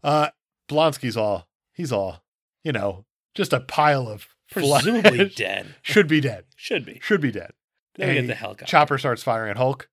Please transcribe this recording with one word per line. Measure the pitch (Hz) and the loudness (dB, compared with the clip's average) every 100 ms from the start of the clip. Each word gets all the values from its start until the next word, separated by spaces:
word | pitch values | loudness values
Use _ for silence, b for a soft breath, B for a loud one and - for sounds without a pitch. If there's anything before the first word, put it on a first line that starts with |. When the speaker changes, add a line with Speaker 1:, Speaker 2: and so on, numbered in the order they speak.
Speaker 1:
Uh, | 147 151 151 _ _ _ - | 2 2 0 _ _ _ -4
Blonsky's | 147 160 143 127 113 | 2 2 0 -4 -2
all, | 107 95 - _ _ | -2 -2 -8 _ _
he's | - - | -10 -4
all, | 107 95 82 _ _ _ _ | -2 -4 -8 _ _ _ _
you | 160 | -6
know, | 117 101 95 _ _ _ | -4 -4 -6 _ _ _
just | - 185 | -6 -2
a | 135 | -2
pile | - - 151 139 120 | -2 2 4 2 -2
of | 104 - _ _ | -12 -18 _ _
Speaker 2:
Presumably | - 143 139 151 233 214 123 | -2 2 4 2 6 6 6
Speaker 1:
flesh. | 98 - | 0 0
<laughs> | |
Speaker 2:
dead. | 95 98 - - | -6 -6 -10 -14
Speaker 1:
Should | - 208 165 | 0 2 4
be | 156 | 2
dead. | 135 98 - _ | 0 -6 -18 _
Speaker 2:
Should | - 202 107 | -6 -6 -6
be. | - | -14
Speaker 1:
Should | - 202 | -2 0
be | 143 | 0
dead. | 104 85 - _ _ _ - | -4 -12 -20 _ _ _ -6
Speaker 2:
Then | 139 | -2
we | |
get | 131 | 0
Speaker 1:
And | 123 | -2
Speaker 2:
the | 107 | -6
helicopter. | 98 101 - | -10 -12 2
Speaker 1:
Chopper | 160 147 139 | 2 4 0
starts | 139 117 | -2 -2
firing | - 113 110 | -2 -2 -2
at | 104 | -2
Hulk. | 127 - - | -2 -2 -12